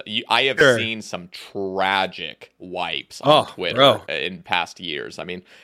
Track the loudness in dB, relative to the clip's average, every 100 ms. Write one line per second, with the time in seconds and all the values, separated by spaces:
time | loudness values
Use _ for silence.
0 | -8 -6 0 2 2 4 6 4 0 -6
1 | -8 -12 -12 -16 -10 -6 -4 0 2 2
2 | 0 -4 -12 -12 -20 _ -10 -6 -4 -6
3 | -8 -2 4 4 2 -2 -2 4 4 4
4 | -2 -6 -6 -8 -2 -2 -2 -6 -8 -8
5 | -8 -10 -10 -10 -14 -20